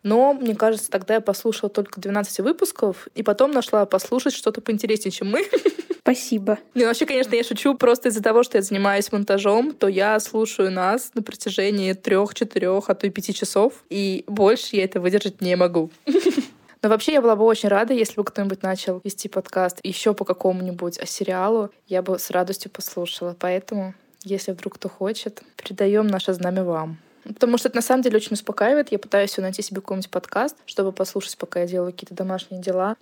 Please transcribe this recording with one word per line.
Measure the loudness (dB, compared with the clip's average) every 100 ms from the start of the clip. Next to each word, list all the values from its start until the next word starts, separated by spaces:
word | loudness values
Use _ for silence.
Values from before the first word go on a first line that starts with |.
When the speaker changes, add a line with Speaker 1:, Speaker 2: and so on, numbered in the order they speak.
Speaker 1:
Но, | 0 4 4
мне | 4 -2
кажется, | 2 2 0 -2
тогда | -4 0
я | 0
послушала | 2 0 -2 -2 -2
только | -2 -4 -8
двенадцать | -4 -4 -2 -2
выпусков, | -2 0 -2 0 -2 -2 -10 -2
и |
потом | 0 4 4
нашла | 4 2 2
послушать | 2 0 0 -2 -2
что-то | -2 -2 -2
поинтереснее, | -4 -4 0 -2 -2
чем | -4 -2
мы. | 0 2 2 0
<laughs> | -2 -8 0
Speaker 2:
Спасибо. | 2 2 0 -2 0 -2 -2
Speaker 1:
Не, | 0
ну | 2
вообще, | 2
конечно, | 0 0 0
я | 0
шучу. | -2 0 0
Просто | 4 4 4 2
из-за | 0
того, | 4 4
что | 4 2
я |
занимаюсь | 0 0 2 2 0
монтажом, | -2 2 2 4 4 2
то | 2 2
я | 4 2 2
слушаю | 0 -2 0 2 0
нас | 2 0 0 -2
на | -6
протяжении | -6 -8 -6 -2 0 0 0
трёх, | -2 2 2 2
четырёх, | -2 -4 -2 0 0 0
а |
то | -2 -2
и |
пяти | -4 -6
часов. | -6 -2 2 2 0 _
И | -4 -2 -4 -6
больше | 4 4 4 0 -2
я |
это | 0 0
выдержать | 2 2 0 -4
не | 0 2
могу. | 2 2 -2 -6 0
<laughs> | 2 2 0 -4 -14 _ _
Но | 2
вообще | 2 4
я | 4
была | 4
бы | 6
очень | 4 4 2
рада, | 2 2
если | 2 0 -2
бы |
кто-нибудь | -4 -4 -4 -4
начал | -4 -4 -4 -6
вести | -6 -10 -6
подкаст | -6 -4 -2 -2 -2
ещё | -8 -2 0
по | 0
какому-нибудь, | -2 0 0 0 -4 -6 -8 -8
а, | -10
сериалу. | -6 -4 0 0 0 -2 -10 _
Я | -4
бы | -2 -4
с | -2
радостью | -2 -2 -4 -10
послушала. | -14 -10 -8 -8 -6 -10 -6
Поэтому, | -4 -4 -4 -6 -6 -10 _ _
если | -6 -6 -4
вдруг | -8 -10
кто | -10 -12
хочет, | -6 -6 -6 -8 -12 -20 -18
передаём | -14 -2 2 4 2
наше | 0 -2
знамя | -2 -2 -2
вам. | -2 -2 -4 -10 _ _
Потому | -16 0 2 2
что | 0
это | -2
на |
самом | 2 2
деле | 4 2
очень | 0
успокаивает. | -6 -6 0 2 2 2
Я | -4
пытаюсь | 0 0 2
всё | -2
найти | -6 -6
себе | -8 -10
какой-нибудь | -6 -8 -6
подкаст, | -8 -4 -2 -2 -6 -8
чтобы | -2 -2
послушать, | -2 -4 -4 -8 -10
пока | -6 -4
я | -2
делаю | -2 -4
какие-то | -8 -14
домашние | -8 -6 -6 -8 -8
дела. | -4 -2 -2 -2